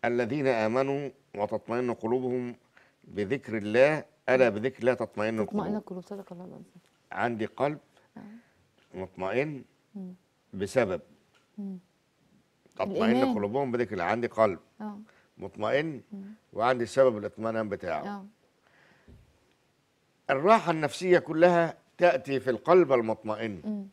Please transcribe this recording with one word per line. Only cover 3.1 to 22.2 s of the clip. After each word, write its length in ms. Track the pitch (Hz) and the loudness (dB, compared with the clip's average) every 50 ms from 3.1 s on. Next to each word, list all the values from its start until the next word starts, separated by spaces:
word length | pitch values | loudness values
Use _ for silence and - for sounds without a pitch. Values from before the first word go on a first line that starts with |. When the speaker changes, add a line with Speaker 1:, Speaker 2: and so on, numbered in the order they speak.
| - 95 104 95 123 127 - - 110 113 | -4 -4 -2 -2 -2 -4 -4 -6 -6 -4
Speaker 1:
الله، 460 | 98 104 107 117 131 147 156 151 - _ _ _ _ - | -4 0 4 6 6 6 4 0 -4 _ _ _ _ 0
ألا 200 | 123 131 127 117 | 4 4 4 4
Speaker 2:
مم. 60 | 101 | 2
Speaker 1:
بذكر 240 | 104 107 135 131 - | 0 -4 -4 -6 0
الله 140 | 110 127 123 | 0 0 0
تطمئن 440 | 123 113 107 _ - 104 110 113 110 107 - | 0 -4 -8 _ -4 -4 -2 0 -2 -4 -2
Speaker 2:
تطمئن 180 | - 208 196 | -2 -6 -4
Speaker 1:
القلوب". 100 | 170 208 214 | -4 -6 -6
Speaker 2:
القلوب، 220 | - - 190 180 175 | -8 -10 -14 -14 -12
صدق 300 | - 208 196 196 - 185 | -14 -14 -14 -14 -16 -16
الله 120 | 170 180 | -16 -16
العظيم. 200 | 180 - - - _ _ 175 _ _ _ _ _ _ | -16 -18 -18 -20 _ _ -20 _ _ _ _ _ _
Speaker 1:
عندي 340 | - - 104 120 120 107 110 | -6 -4 -2 -2 -2 -2 -6
قلب 320 | 104 - - 123 143 151 - _ _ _ _ _ _ _ - | -6 -4 -2 -2 -2 -2 -4 _ _ _ _ _ _ _ -20
Speaker 2:
آه. 40 | 208 208 214 233 _ _ _ _ _ _ _ _ _ _ - | -20 -18 -20 -20 _ _ _ _ _ _ _ _ _ _ -12
Speaker 1:
مطمئن 720 | 90 92 90 _ - 92 95 101 120 143 156 151 131 117 _ _ _ _ _ _ | -12 -12 -12 _ -8 -6 -2 0 0 0 -2 -4 -10 -12 _ _ _ _ _ _
Speaker 2:
مم. 180 | 208 185 185 185 - _ _ _ _ _ _ - | -14 -14 -14 -16 -18 _ _ _ _ _ _ -8
Speaker 1:
بسبب 480 | 95 98 98 - 131 117 98 92 82 - _ - _ _ _ _ _ _ _ _ - | -8 -8 -2 0 0 2 2 -2 -6 -6 _ -20 _ _ _ _ _ _ _ _ -14
Speaker 2:
مم. 200 | 202 196 190 180 _ _ _ _ _ _ _ _ _ _ _ _ _ _ _ _ _ _ _ - 95 | -12 -12 -12 -14 _ _ _ _ _ _ _ _ _ _ _ _ _ _ _ _ _ _ _ -6 -6
Speaker 1:
تطمئن 260 | 98 98 85 90 104 | -4 0 0 2 4
Speaker 2:
الإيمان. 220 | 117 - 135 - 123 | 4 4 4 2 2
Speaker 1:
قلوبهم 360 | 107 101 101 110 139 143 131 | 0 -2 -2 -2 -2 -2 0
بذكر 220 | 117 120 117 92 104 | 0 -2 -2 -2 -2
الله. 100 | 92 85 | -4 0
عندي 240 | 87 107 117 117 113 | 0 0 0 -2 -4
قلب 320 | - - 113 107 90 78 _ _ _ _ | 2 4 4 4 4 -2 _ _ _ _
Speaker 2:
آه. 160 | 214 214 208 208 214 _ _ _ _ _ _ _ | -12 -12 -12 -14 -18 _ _ _ _ _ _ _
Speaker 1:
مطمئن 640 | 92 98 - - 104 110 120 139 151 165 151 120 - _ | -14 -12 -8 -4 -4 0 0 0 0 -2 -6 -10 -14 _
Speaker 2:
مم. 100 | 214 196 196 202 214 _ _ _ - | -16 -14 -14 -16 -18 _ _ _ -6
Speaker 1:
وعندي 320 | - 110 120 131 123 117 | -2 0 0 2 0 -2
سبب 320 | 110 - 135 135 131 117 104 | -4 4 6 6 6 6 2
الاطمئنان 520 | 101 92 - - 110 113 113 113 110 104 | -6 -8 -8 -6 -6 -4 -2 -2 -4 -4
بتاعه. 380 | 98 92 - 90 80 76 76 202 | -6 -6 -4 -4 -4 -4 -4 -6
Speaker 2:
آه. 180 | 208 202 190 202 _ _ _ _ _ _ _ _ _ _ _ _ _ _ _ - - - - _ _ _ _ _ _ _ _ _ _ _ _ _ _ _ _ _ _ _ _ - | -10 -10 -12 -18 _ _ _ _ _ _ _ _ _ _ _ _ _ _ _ -20 -20 -20 -20 _ _ _ _ _ _ _ _ _ _ _ _ _ _ _ _ _ _ _ _ -2
Speaker 1:
الراحة 420 | 143 135 147 190 226 220 123 160 | -2 2 6 6 6 6 6 2
النفسية 480 | 165 160 156 147 - - 180 185 175 165 | 0 0 0 -2 -4 -2 2 4 4 4
كلها 540 | - - 160 156 170 180 175 170 170 160 - _ _ _ _ - | 4 2 2 6 6 6 8 6 2 0 -4 _ _ _ _ 2
تأتي 420 | 175 180 165 175 | 4 4 4 2